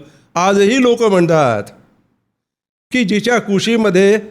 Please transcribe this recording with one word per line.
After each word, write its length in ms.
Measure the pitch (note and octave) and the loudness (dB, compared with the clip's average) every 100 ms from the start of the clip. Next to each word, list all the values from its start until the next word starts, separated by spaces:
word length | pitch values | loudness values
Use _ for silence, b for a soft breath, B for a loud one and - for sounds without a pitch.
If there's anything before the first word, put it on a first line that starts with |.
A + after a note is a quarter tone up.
| B B B E3+ | B B B -4
आजही 460 | F#3 G3+ G3+ C4 | 0 2 2 2
लोक 220 | B3 A#3 | 2 2
म्हणतात 600 | A3+ F#3+ E3+ D#3+ C3+ A2 G#2 - _ _ _ _ _ _ _ _ _ _ _ | 0 2 2 2 0 -2 -6 -16 _ _ _ _ _ _ _ _ _ _ _
की 120 | B3+ | -4
जिच्या 360 | G#3 G#3 G#3+ A#3 | -2 -2 -2 -2
कुशीमध्ये 800 | G3+ G3 A3 A#3 G#3+ F#3 G3 G#3+ G#3 | -2 -4 -2 -2 0 2 2 0 -4